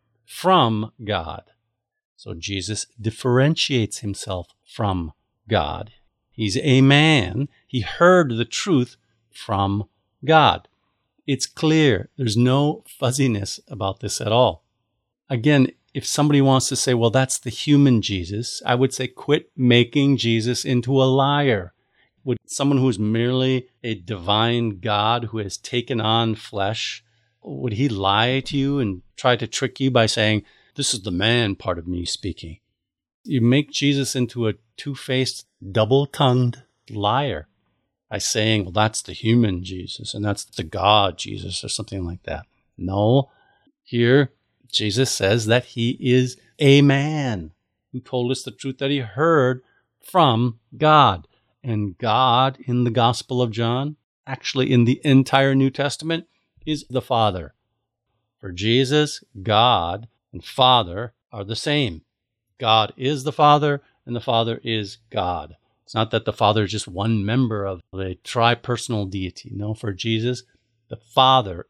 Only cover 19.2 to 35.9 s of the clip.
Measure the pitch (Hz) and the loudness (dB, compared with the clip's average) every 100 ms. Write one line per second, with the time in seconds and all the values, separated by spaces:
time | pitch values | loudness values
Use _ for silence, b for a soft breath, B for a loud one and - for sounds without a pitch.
19.2 | - 156 - - 123 120 120 143 139 127 | -2 -2 -2 0 4 6 4 2 2 2
20.2 | 117 113 113 120 - 123 123 135 131 135 | 0 0 0 -4 -2 -2 0 2 2 2
21.2 | 139 143 143 104 87 _ _ _ _ _ | 2 0 0 0 -4 _ _ _ _ _
22.2 | 131 117 - - 143 135 131 104 107 113 | -6 -6 -8 -2 0 2 2 0 -2 0
23.2 | 120 127 131 131 123 _ 120 104 87 101 | 0 0 0 -2 -6 _ -10 -8 -8 -6
24.2 | 87 107 117 120 113 92 98 104 110 120 | -2 0 2 0 -2 -4 -4 0 0 -2
25.2 | 113 110 98 - - 123 120 120 110 113 | -4 -8 -8 -10 -6 -6 -4 -2 0 0
26.2 | 113 107 - 98 98 113 - - _ _ | 0 -4 -8 -4 -4 -4 -8 -12 _ _
27.2 | _ _ - 139 127 104 139 98 98 101 | _ _ -14 -8 -6 -2 -2 0 0 2
28.2 | 120 135 131 143 139 143 107 90 - - | 0 -2 -4 -2 -2 -2 -4 -6 -12 -2
29.2 | 127 117 113 - 131 - 131 123 110 - | 0 0 -2 -6 -6 -2 0 2 2 2
30.2 | 107 107 b b b - 139 117 98 87 | 0 0 b b b -6 -6 -4 -4 -2
31.2 | 107 120 107 92 95 87 85 87 85 - | 0 2 0 -4 -6 -6 -6 -8 -8 -8
32.2 | 95 - 82 82 _ _ _ _ _ _ | -10 -10 -14 -18 _ _ _ _ _ _
33.2 | 226 135 117 135 143 - 143 139 131 131 | -6 0 2 2 0 -2 0 0 -2 -4
34.2 | 120 120 110 104 _ - 143 131 - 131 | -4 -2 -4 -4 _ -14 -12 -10 -4 -2
35.2 | 127 - - _ 98 101 107 | -2 -6 -16 _ -4 0 2